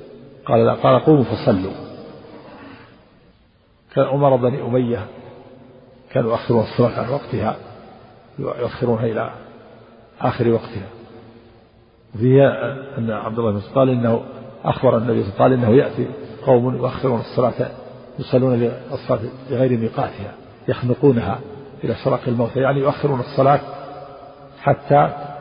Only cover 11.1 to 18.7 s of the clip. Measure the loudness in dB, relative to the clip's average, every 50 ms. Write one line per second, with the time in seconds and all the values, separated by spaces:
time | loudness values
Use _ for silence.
11.1 | -20 -20 -20 -20 -20 -20 -20 -20 -20 -20 _ _ _ _ _ _ _ _ _ _
12.1 | -6 0 2 6 8 8 8 6 4 0 -4 -6 -6 -8 -12 -10 -8 -6 -4 -4
13.1 | -4 -4 -6 -6 -4 -2 -2 0 -2 -2 -6 -2 2 4 4 4 4 2 2 2
14.1 | 0 0 -2 -6 -14 -16 -16 -18 -16 -6 -4 -2 -2 2 4 4 4 4 2 0
15.1 | 0 0 -2 -2 0 2 4 4 4 4 4 6 6 6 4 4 -2 -4 -6 -6
16.1 | -6 -10 -14 -16 -16 -6 2 4 4 4 4 2 -2 -2 -4 -4 -4 -2 -2 -2
17.1 | -2 -2 -4 -4 -2 0 0 0 0 -2 -4 -6 -6 -12 -18 -18 -20 -20 -20 -16
18.1 | -14 -12 -4 0 2 2 4 4 2 2 0 0